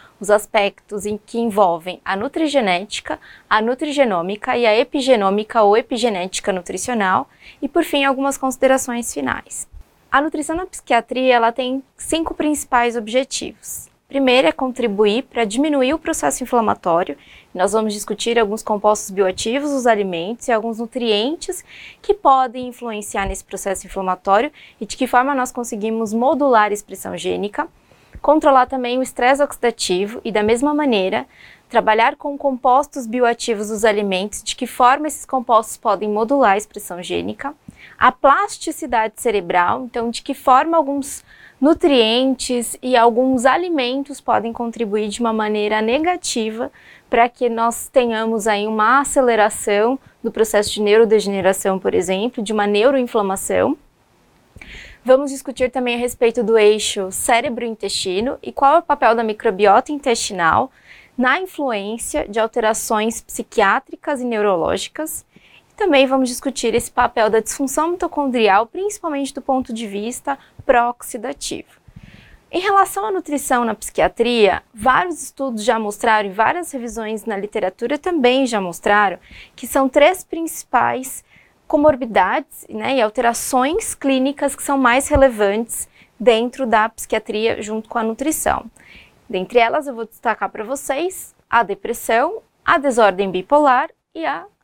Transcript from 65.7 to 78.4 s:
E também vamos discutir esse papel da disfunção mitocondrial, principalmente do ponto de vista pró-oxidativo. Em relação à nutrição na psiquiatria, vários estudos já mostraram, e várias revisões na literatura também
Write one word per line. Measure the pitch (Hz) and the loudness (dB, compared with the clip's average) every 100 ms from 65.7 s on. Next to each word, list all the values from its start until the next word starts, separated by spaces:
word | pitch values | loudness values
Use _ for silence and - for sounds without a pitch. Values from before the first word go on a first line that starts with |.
E | |
também | - 403 285 262 | -4 2 4 4
vamos | 269 247 | 2 0
discutir | 254 277 240 233 | -4 -6 -4 -2
esse | 220 - | -2 -2
papel | - 240 - 220 | 0 0 2 2
da | 220 | 2
disfunção | 220 - 269 - 330 | 0 -4 -4 -2 -2
mitocondrial, | 349 339 - 277 240 208 190 233 | -2 -4 -2 -2 2 4 4 2
principalmente | 349 415 415 339 285 277 | -4 -6 -6 -6 -4 -6
do | - | -6
ponto | 277 262 254 | -4 -4 -4
de | 226 220 | -8 -8
vista | 196 220 247 - 269 _ - - | -8 -8 -8 -8 -10 _ -4 0
pró-oxidativo. | 240 240 - - 240 240 285 - - - _ _ - - - - - _ | 2 2 -4 -10 -10 -10 -10 -10 -10 -12 _ _ -20 -20 -20 -20 -20 _
Em | 349 | -4
relação | 381 392 381 392 427 | 0 2 2 -2 -4
à | |
nutrição | 370 - 285 - 254 | -4 -4 -4 0 0
na | 233 | 0
psiquiatria, | 208 - - 170 - 233 240 202 170 - | -4 -6 0 0 2 0 4 4 2 -6
vários | 220 226 277 359 302 | -2 2 2 0 -6
estudos | - - 269 220 | -12 -8 -6 -4
já | 208 226 | -2 -2
mostraram, | 208 208 233 214 202 | -2 -2 0 2 0
e | |
várias | 190 220 330 339 | 0 0 0 -6
revisões | 269 233 220 214 220 | -8 -8 -8 -8 -6
na | 226 202 | -6 -6
literatura | 202 220 185 - 233 285 | -6 -4 -4 -4 -4 -4
também | 370 339 247 262 | -2 2 2 4